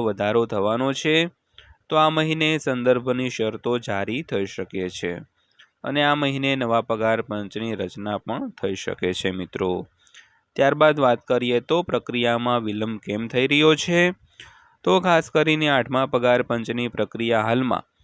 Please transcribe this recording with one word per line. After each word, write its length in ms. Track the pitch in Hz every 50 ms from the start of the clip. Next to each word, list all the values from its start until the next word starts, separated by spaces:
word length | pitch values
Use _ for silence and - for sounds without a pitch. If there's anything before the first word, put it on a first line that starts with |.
વધારો 440 | 117 107 101 95 101 104 110 117 117
થવાનો 460 | - 113 101 98 104 113 120 131 135
છે. 240 | 135 - - 156 156 160 170 170 - _ _ _ _ - - - - _ _
તો 120 | - 160
આ 140 | 156 156 156
મહિને 480 | 160 156 156 160 156 160 156 156 156 151
સંદર્ભની 720 | - 143 127 123 120 127 123 120 123 131 123 127 127 123
શરતો 480 | - - 110 110 110 104 - 123 120 123
જારી 440 | 117 120 104 98 101 101 113 131
થઈ 240 | 165 - - 98 98
શકે 420 | 95 - - 95 - - 95 92 90
છે 240 | - - - 87 87 - - - _ _ _ _ _ _ - _ _ _ -
અને 180 | - 139 147
આ 120 | 147 147 147
મહિને 420 | 147 147 139 139 135 135 139 135
નવા 260 | 135 123 117 113 117
પગાર 400 | 113 - 113 107 110 110 113 113
પંચની 520 | 110 - 107 104 101 95 - 107 113 113 110
રચના 440 | 98 95 90 - - 101 104 104 98
પણ 320 | - - 113 - 277 233
થઈ 240 | - - - 101 95
શકે 360 | - - - 92 - 92 90
છે 180 | 92 - - 95
મિત્રો. 560 | 92 92 90 - - - 95 92 90 85 - - _ _ _ _ _ - - _ _ _ _ _ _
ત્યારબાદ 400 | - 135 139 143 147 156 151 151 147
વાત 220 | 135 123 120 113 -
કરીએ 340 | - 127 123 123 123 120 120
તો 160 | - - 160 175
પ્રક્રિયામાં 840 | 175 - 127 120 - - 120 120 120 117 120 117 120 123 123 120 113
વિલંબ 340 | 107 104 107 110 113 110 101
કેમ 300 | - - 104 107 117 107
થઈ 180 | - 127 131
રહ્યો 280 | 135 143 147 151 156 156
છે. 260 | 147 - - 175 175 175 180 185 - _ _ _ - - - - - _ _ _ _ -
તો 160 | 175 185 185
ખાસ 300 | 175 185 170 160 160 -
કરીને 380 | - 156 151 156 156 156 156 147
આઠમા 380 | 139 131 117 123 127 131 135
પગાર 360 | 139 139 123 120 123 123 123
પંચની 460 | 123 - 120 117 113 123 117 120 120 113
પ્રક્રિયા 540 | - - 107 - - 113 117 117 117 110
હાલમાં 440 | 107 110 120 127 131 120 95 87 - _ _ _